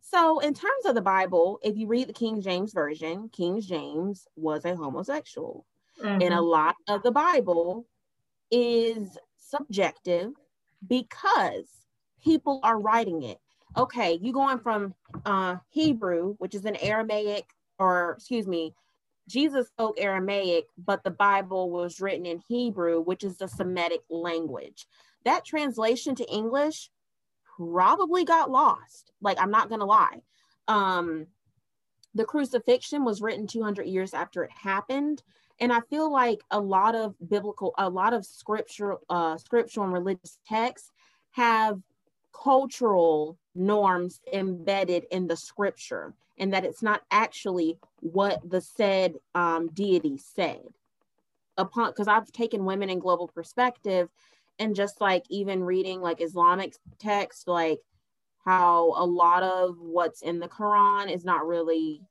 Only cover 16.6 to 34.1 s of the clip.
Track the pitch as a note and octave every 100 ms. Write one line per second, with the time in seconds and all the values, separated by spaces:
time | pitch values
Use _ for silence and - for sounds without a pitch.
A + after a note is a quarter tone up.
16.6 | G#3 G3 F#3+ G#3+ A3 G#3+ G#3 G#3 - _
17.6 | _ _ F#3+ F3+ E3+ - - A#3+ F#3+ E3+
18.6 | D#3+ - _ _ _ _ - B3 D4+ C#4
19.6 | A#3+ - A3 - G3 F#3+ F#3+ G3+ F#3+ E3+
20.6 | D3+ - F3+ G3 F#3+ E3+ G3+ G3 F#3+ F#3+
21.6 | F3+ F3 F3 E3+ F#3+ E3 F3+ E3+ _ A#3+
22.6 | A#3+ G3 E3+ E3+ E3 F#3 G3+ F3+ F#3+ -
23.6 | F#3 F3+ E3+ E3 _ E3+ F3 E3 D#3+ A#2
24.6 | C2+ - - _ _ _ A#3 F4 - D#4
25.6 | D4 A3 A3 A#3+ - B3 - G3+ A3+ C4+
26.6 | D4+ D#4 - _ _ _ _ _ _ -
27.6 | E3+ E3+ F#3+ G#4 F4+ F4+ E4+ D#4+ C#4 C4
28.6 | C4+ - - - _ _ G3+ F#3 F#3+ G#3+
29.6 | G#3 A3 G3 G#3+ E3+ - _ _ _ _
30.6 | - G#3 F#3+ F#3 E3+ D#3+ D#3 _ _ _
31.6 | _ _ _ _ _ G#3 A3+ D4+ C#4 A#3+
32.6 | A3+ B3 - D4 B3+ G#3 G#3+ G#3 G#3+ A#3
33.6 | G#3+ G3 A#2+ F#3 F#3+